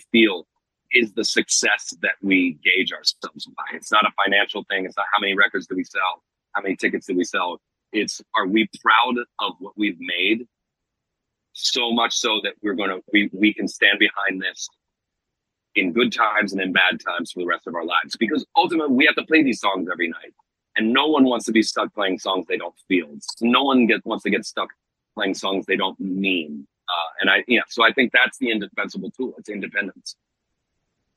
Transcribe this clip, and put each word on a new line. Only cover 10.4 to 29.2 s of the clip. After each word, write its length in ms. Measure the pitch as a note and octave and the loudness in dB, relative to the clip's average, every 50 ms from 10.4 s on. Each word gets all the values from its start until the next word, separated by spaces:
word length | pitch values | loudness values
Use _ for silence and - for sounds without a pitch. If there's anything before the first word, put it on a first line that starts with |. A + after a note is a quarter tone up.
| B2 _ _ _ _ _ _ _ _ _ _ _ _ _ _ _ _ _ _ _ _ _ _ | -2 _ _ _ _ _ _ _ _ _ _ _ _ _ _ _ _ _ _ _ _ _ _
So 400 | - - - - C3 A#2+ A#2 A#2 | -4 -4 -2 -2 0 -2 0 0
much 200 | A#2+ A#2 B2 - | 2 0 0 0
so 280 | - - A#2 G#2+ G#2 G2 | 0 0 0 0 0 -2
that 100 | G2+ - _ | -4 -6 _
we're 120 | - G#2 G2 | -4 -4 -2
gonna, 240 | E2+ G2+ G2 F#2+ F#2 - - G2+ | -2 -2 -2 -4 -6 -6 -2 0
we, 160 | G#2 G2+ F#2+ - | 0 0 0 -2
we 200 | F#2+ G#2 G#2+ G2+ | 2 2 2 2
can 160 | - G2 F#2+ | 0 -6 -6
stand 300 | - - A2+ G2+ G2+ G2 | -4 2 2 2 4 4
behind 420 | G2+ G2 - - G2 G2 F#2+ F#2+ | 2 2 0 0 -4 -4 -4 -4
this 260 | F#2+ F#2 - - - - _ _ _ _ _ _ _ _ _ _ _ _ _ _ _ _ _ _ _ _ - | -6 -8 -8 -10 -12 -14 _ _ _ _ _ _ _ _ _ _ _ _ _ _ _ _ _ _ _ _ -2
in 180 | G2+ G2 F2+ E2 | -2 -2 0 2
good 180 | A#2 B2+ A#2+ | 2 0 2
times 400 | - - A#2 G#2+ G#2 G#2+ G#2 G2 | 2 0 0 0 2 0 0 0
and 100 | F#2+ F#2+ | -2 -4
in 120 | F#2+ F#2 F2+ | -4 0 2
bad 260 | F#2+ F#2 F#2 F2 - | 2 2 2 0 -2
times 320 | - F#2+ F2 F2 F2 - | -4 -6 -6 -6 -6 -8
for 80 | - F2+ | -6 -6
the 60 | F2 | -4
rest 220 | F2 F2 E2+ - - | -4 -4 -4 -6 -8
of 80 | E2 | -8
our 100 | E2+ E2 | -8 -6
lives. 320 | E2+ F2 E2 D2+ C#2+ - - | -2 -2 -2 -2 -4 -4 -2
Because 280 | A#2 G#2+ D3+ D3 - _ - - | -2 0 0 -2 -4 _ 0 0
ultimately, 360 | - - - D#3+ D3+ D3 B2+ | 0 2 2 0 0 2 2
we 120 | B2 D3+ | 4 4
have 100 | D3+ - | 4 4
to 80 | - - | 2 0
play 200 | - D#3 D#3+ D3 | 2 4 4 4
these 180 | C3 A2 - | 4 2 0
songs 260 | - G#2 G2 F#2+ E2+ F2+ | -2 -2 -2 -2 -4 -4
every 200 | F2 E2 E2+ E2 | -4 -4 -4 -4
night. 240 | E2 - - - - _ _ _ _ _ _ _ - | -6 -8 -16 -20 -20 _ _ _ _ _ _ _ -4
And 160 | - A2 A2 | -2 0 2
no 160 | A#2+ C3+ C#3+ D3+ | 2 2 2 2
one 160 | D#3 C#3+ C3 | 4 4 6
wants 220 | B2+ B2 A#2 G#2+ | 4 4 0 0
to 80 | - A2+ | 2 4
be 100 | A2+ G#2+ | 4 4
stuck 300 | - - A#2 G#2+ - - | 2 0 -4 -4 -4 -4
playing 260 | - G2+ F#2+ F#2 E2+ | -2 -2 -2 -2 -2
songs 280 | - G2+ F#2+ F#2 F2 - | -2 -2 -2 -2 -2 -4
they 100 | F#2 E2+ | -4 -4
don't 180 | E2+ E2+ - _ _ - | -4 -8 -12 _ _ 0
feel. 180 | F#2+ F2+ D#2+ D2 D2 C#2+ - - - - | 0 0 0 -2 -10 -18 -14 -14 -8 -2
No 240 | A2+ A#2+ B2 C3 C3+ | 0 2 4 4 4
one 220 | C#3+ C3+ B2+ A#2+ | 4 4 4 6
get, 200 | G#2 A2 G2+ - | 4 2 0 0
wants 180 | A#2 A2 G#2 - | -4 -6 -4 -2
to 60 | G#2 | -2
get 160 | G2+ G2 - | -2 -2 -2
stuck 220 | - - - F#2+ - - _ _ _ _ _ _ _ - | -4 -8 -8 -8 -8 -10 _ _ _ _ _ _ _ -8
playing 200 | A2 G#2 F#2+ F2+ | -4 -4 -4 -4
songs 300 | - - G2 F#2+ F#2+ - | -4 -4 -4 -4 -4 -2
they 120 | - F#2+ F#2+ | -2 -2 0
don't 200 | F#2+ F#2+ E2 - | -2 -2 -4 -6
mean. 680 | F#2 F#2+ F#2 F#2+ G2 F#2+ F#2 F2 D#2 D2+ D2 D2 C#2 _ _ _ _ - | -6 -6 -4 -2 -2 0 -2 -2 -4 -6 -10 -14 -16 _ _ _ _ -8
Uh, 200 | - - D#2+ - - - | -6 -6 -6 -6 -6 -4
and 80 | F#2+ G2 | 0 2
I, 160 | G2 G2+ - - | 2 2 2 2
yeah, 140 | B2 G#2 - - | 0 0 0 -2
so 160 | - A#2 A2+ | 0 2 2
I 80 | A2+ A2 | 2 4
think 180 | - B2 A2 | 2 0 2
that's 260 | - B2+ B2 A2+ - - | 4 2 2 2 0 -2
the 120 | C3 A#2+ | -2 -2
indispensable 600 | A2+ G#2+ G2+ G2 - - G2+ F#2+ - G2 - - | -2 -2 -4 -6 -6 -8 -8 -6 -6 -10 -12 -10
tool. 240 | - - | -8 -8